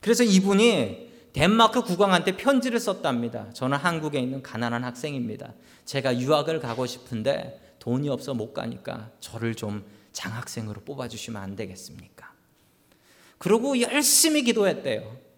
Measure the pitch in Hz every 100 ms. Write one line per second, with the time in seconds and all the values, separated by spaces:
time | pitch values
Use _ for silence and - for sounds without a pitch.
0 | - 233 240 190 196 202 233 190 107 -
1 | - - - - 160 220 226 247 240 175
2 | 196 185 190 190 254 269 247 233 - 185
3 | 156 123 117 113 104 - 131 139 175 165
4 | 151 143 127 135 131 117 120 120 123 120
5 | 151 139 120 107 120 - - - - 139
6 | 131 123 127 151 - 160 120 117 127 -
7 | - 113 110 - - - - _ - 123
8 | 147 123 - 123 107 - - 123 - 120
9 | 110 _ - 110 117 113 107 104 101 -
10 | _ - - 113 120 - 110 104 - 139
11 | 123 110 - 107 98 101 104 95 - -
12 | - - - _ _ _ _ _ _ _
13 | _ _ - _ 175 220 262 262 233 277
14 | 294 - 330 302 240 226 196 190 139 110
15 | 110 117 _